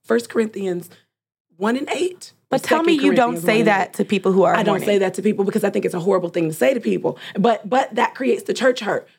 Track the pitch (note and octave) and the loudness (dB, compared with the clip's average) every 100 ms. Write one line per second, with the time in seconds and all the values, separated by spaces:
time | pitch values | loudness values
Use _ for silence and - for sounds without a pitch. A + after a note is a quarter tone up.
0 | - A#3 A#3 A#3+ G#3+ G3+ G3 F3 E3+ - | -2 -2 0 -2 -2 -4 -6 -6 -8 -20
1 | _ _ _ _ _ E3 G#3 B3+ D4 G#4+ | _ _ _ _ _ -4 -2 -2 -4 -4
2 | F4+ - - _ _ C4 - D#4+ E4 D#4 | -4 -6 -18 _ _ -4 0 2 2 2
3 | C#4+ B3+ A#3+ E3+ F3 A3 G#3+ G3 F3+ - | 4 4 2 0 2 2 4 2 0 -4
4 | G3 G3 F#3 F#3+ F3 F3 G#3 G3 - G3+ | -2 0 2 4 4 4 2 0 0 0
5 | F#3+ - G#3+ G#3 G3 G#3 G3 G3+ E3+ F3 | 0 -2 -2 0 0 0 -2 -2 -2 -2
6 | F3+ F#3 E3+ F3 D#3+ D#3 C4 B3+ A3+ F3+ | 0 0 0 -2 -2 0 0 0 -2 -2
7 | - D#3 - - A#3 G#3+ G3 - - A3 | -4 -6 -8 0 2 0 0 -2 0 -2
8 | A#3 - B3+ G3+ - F#3+ B3+ B3 G#3 D3+ | -4 -2 -2 -2 -2 0 0 0 -4 -6
9 | - | -6